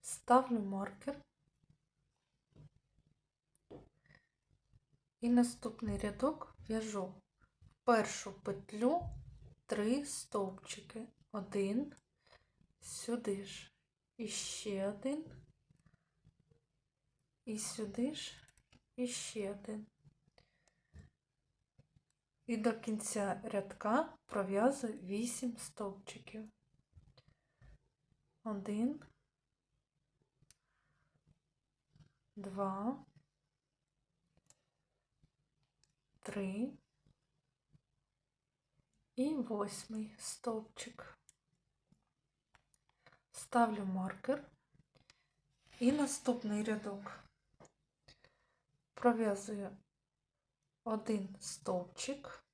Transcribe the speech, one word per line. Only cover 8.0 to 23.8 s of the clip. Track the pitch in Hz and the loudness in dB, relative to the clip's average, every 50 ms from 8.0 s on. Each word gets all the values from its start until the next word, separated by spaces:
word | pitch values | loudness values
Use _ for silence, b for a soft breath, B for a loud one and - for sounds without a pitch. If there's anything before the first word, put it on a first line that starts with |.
| 208 - - - - 208 196 | 8 4 0 -4 -6 -8 -10
петлю | - - - 196 196 - - - 208 226 247 302 349 349 - - - - - - - - - - _ _ | -6 -4 -4 -4 -4 -4 -8 -4 4 4 4 4 4 2 -2 -6 -8 -10 -14 -16 -18 -18 -20 -20 _ _
три | - 208 208 208 214 247 285 285 | -2 0 2 4 4 4 4 2
стовпчики. | 285 - - - - - 214 196 190 190 190 - - - - - - - 226 233 - - _ - _ - | -2 -6 -8 -8 -4 -2 0 0 0 -2 -8 -10 -12 -12 -12 -12 -12 -10 -10 -10 -10 -14 _ -20 _ -8
Один, | 214 185 - - 208 196 196 208 240 285 294 - - _ _ _ b b b b b b b b b b _ _ _ | -6 -6 -2 0 2 2 4 4 2 0 0 -6 -16 _ _ _ b b b b b b b b b b _ _ _
сюди | - - - - - - 233 226 - 214 196 196 202 | -14 -10 -10 -8 -4 -2 -2 -2 0 -2 -2 -2 -4
ж, | 196 - - - - _ _ _ _ _ _ _ _ _ | -8 -12 -14 -14 -16 _ _ _ _ _ _ _ _ _
і | _ 233 208 | _ -6 -4
ще | - - - - - - - 214 202 196 196 202 | -4 -4 -4 -4 -6 -6 -4 -2 -2 0 0 0
один, | 208 202 - 262 285 311 320 - - - - - _ _ _ _ _ _ _ - _ _ _ _ _ _ _ - _ _ _ _ - _ _ _ _ _ _ _ _ _ _ _ _ _ _ _ _ _ _ | -2 -2 -2 -2 -2 -2 -4 -8 -12 -18 -20 -20 _ _ _ _ _ _ _ -20 _ _ _ _ _ _ _ -20 _ _ _ _ -20 _ _ _ _ _ _ _ _ _ _ _ _ _ _ _ _ _ _
і | - 214 214 | -6 -4 -4
сюди | - - - - 220 202 202 - 240 285 302 | -4 -6 -4 -4 -4 -4 0 2 2 2 2
ж, | - - - - - - - - _ _ _ - - _ _ _ | -2 -8 -8 -10 -14 -20 -20 -20 _ _ _ -20 -20 _ _ _
і | - 247 | -2 -2
ще | 247 - - - - - 226 202 190 | -2 -2 -4 -6 -4 -4 -2 -2 -2
один. | 202 196 - - 214 214 214 - _ _ _ - _ _ _ _ _ b b b b b b b b b b b b b b b _ _ _ _ _ _ _ _ _ _ _ _ _ _ - _ _ _ _ _ _ _ _ _ _ _ _ | -4 -4 -6 -6 -6 -6 -8 -10 _ _ _ -20 _ _ _ _ _ b b b b b b b b b b b b b b b _ _ _ _ _ _ _ _ _ _ _ _ _ _ -20 _ _ _ _ _ _ _ _ _ _ _ _
І | - 240 | -2 -2
до | 233 214 240 220 220 | 2 4 2 2 2
кінця | - - 214 214 - - - 220 202 196 - - - | -2 -2 -2 -2 -2 -2 0 0 2 0 0 -2 -4
рядка | 226 214 202 196 196 - - | -2 -2 -2 -2 -2 -8 -4